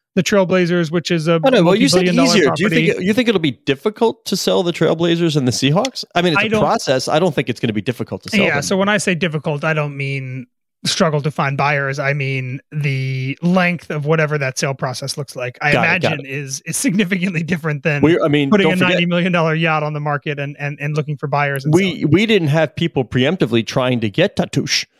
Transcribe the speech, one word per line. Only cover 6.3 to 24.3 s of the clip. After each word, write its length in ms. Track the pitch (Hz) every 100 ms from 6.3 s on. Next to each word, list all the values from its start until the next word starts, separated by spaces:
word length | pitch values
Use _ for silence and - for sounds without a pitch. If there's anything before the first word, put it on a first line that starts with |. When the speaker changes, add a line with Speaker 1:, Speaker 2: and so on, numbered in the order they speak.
Speaker 2:
it's 100 | 139
Speaker 1:
I 40 | 107
Speaker 2:
a 40 |
Speaker 1:
don't 120 | 107
Speaker 2:
process. 480 | 156 226 - 131 -
I 100 | 156
don't 160 | 180 151
think 140 | 127
it's 100 | 113
gonna 140 | -
be 80 | 104
difficult 420 | 113 120 113 98
to 60 | -
sell 100 | 202
Speaker 1:
Yeah, 140 | 185
Speaker 2:
them. 100 | 143
Speaker 1:
so 140 | - 190
when 100 | 196
I 100 | 208
say 160 | -
difficult, 520 | 170 175 151 165 147 160
I 80 |
don't 240 | 156 147 139
mean 500 | 135 139 131 131 120 _ _ _ -
struggle 340 | - 170 147
to 120 | 151
find 260 | 156 143 139
buyers. 420 | 139 143 139 135
I 140 | 139
mean 480 | 143 135 135 127 135 -
the 640 | 156 143 135 131 131 131 139
length 480 | 175 185 175 175 -
of 160 | 156 143
whatever 320 | 160 151 151
that 200 | 131 -
sale 180 | 147 135
process 420 | 135 123 135 -
looks 180 | 135 135
like, 220 | 123 -
I 140 | 151
Speaker 2:
Got 100 | 135
it, 180 | 165 180
got 120 | -
Speaker 1:
imagine 120 | 147 139
Speaker 2:
it. 60 |
Speaker 1:
is, 300 | 139 135 135
is 160 | 165 -
significantly 640 | 175 190 185 190 185 165
different 400 | 165 175 156 147
than 180 | 160 143
Speaker 2:
We're, 200 | 143 175
I 60 | 160
mean, 220 | 147 139
Speaker 1:
putting 160 | 202 -
Speaker 2:
don't 80 | 185
Speaker 1:
a 20 |
Speaker 2:
forget 140 | 180
Speaker 1:
ninety 160 | 180 175
million 260 | 175 180
dollar 220 | 175 165 160
yacht 280 | 165 156
on 80 | 151
the 60 | 151
market 400 | 147 143 156 143
and, 160 | 143 143
and, 180 | 143 147
and 160 | 143 151
looking 220 | 143 147
for 100 | 143
buyers 380 | 143 143 139 139
and 80 |
Speaker 2:
we, 220 | 165 196 151
Speaker 1:
selling. 160 | 151
Speaker 2:
we 140 | 165 220
didn't 240 | 208 156
have 240 | 160 156
people 300 | - 165 139
preemptively 640 | 117 127 131 185 127 117 107
trying 340 | - 127 123
to 100 | 107
get 280 | 95 196